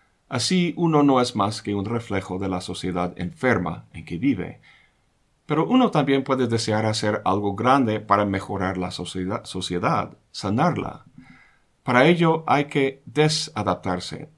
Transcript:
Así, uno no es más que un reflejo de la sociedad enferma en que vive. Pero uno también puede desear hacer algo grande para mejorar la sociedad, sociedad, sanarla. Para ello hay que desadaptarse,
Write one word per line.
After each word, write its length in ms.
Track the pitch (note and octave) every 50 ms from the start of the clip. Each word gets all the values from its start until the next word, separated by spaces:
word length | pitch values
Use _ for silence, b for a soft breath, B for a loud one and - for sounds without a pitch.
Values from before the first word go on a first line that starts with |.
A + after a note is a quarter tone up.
| b b b b b -
Así, 460 | - B2+ A#2+ - F#3 F#3 F3 F3 D3+
uno 280 | - E3+ E3 D#3 D3 C#3+
no 160 | C#3+ C3+ B2+
es 160 | B2 B2 -
más 260 | G#2+ G2 G#2 A2 - -
que 120 | - G#2
un 100 | G2+ G2
reflejo 540 | G#2+ A#2 A#2+ A2+ - G#2 G2 F#2 - F#2 F#2
de 100 | G2 F#2+
la 120 | F#2+ F2+
sociedad 540 | - - F2+ - - F#2+ F2 F2+ F2+ F2+ -
enferma 720 | - F2+ F2+ - - - B2+ A#2 G2 F2+ E2+ D#2+ - - _ -
en 120 | D#2+ D#2+
que 140 | - F2 E2
vive. 420 | G#2 C#3+ B2+ F#2 E2 E2 - - b b b b b b b b b b _ _ _ _ _ _ _
Pero 220 | - D3+ D3+ D#3+ D#3+
uno 240 | A#3 B3+ B3+ G#3 -
también 320 | D#3 C#3 C3 C3+ C3+ C3
puede 240 | - C3+ B2+ B2+ A#2
desear 360 | A2+ A2 - - G#2+ G#2+ G#2+
hacer 380 | A2 A2 - - G#2+ G#2 - -
algo 300 | F#2 F#2+ G#2 G#2 G2+ G2
grande 460 | F#2+ G#2+ B2+ C3 C#3 C3 A2 G#2+ G#2+
para 240 | G#2+ - G2+ G2+ G#2
mejorar 520 | G2+ G2 G2 - - G#2 F#2+ F#2+ F#2 F#2+
la 140 | F#2 F#2 F#2
sociedad, 540 | - - F2+ - - F#2+ F#2 F#2 G#2+ A#2+ -
sociedad, 760 | - - F#2 F2+ - F#2 F2 F#2+ B2+ D#3+ A2+ F#2 - - _ _ _ -
sanarla. 720 | - - G2+ G#2 A#2+ D3+ F3+ C3 G#2 F#2 - - - - - _ B B B B B B B B B B B B _ -
Para 220 | - B2 B2 C3
ello 360 | D#3+ F3 E3 E3+ E3 E3 D#3+ D#3+ -
hay 160 | B2 C#3+ D3
que 400 | C#3+ - D3 C3+ C3+ - - -
desadaptarse, 1200 | - A#2 D3 D3+ D#3 D#3 - - - - G#2+ G#2 G2 F2+ - - G2 F2+ F2+ F2+ - - - - - _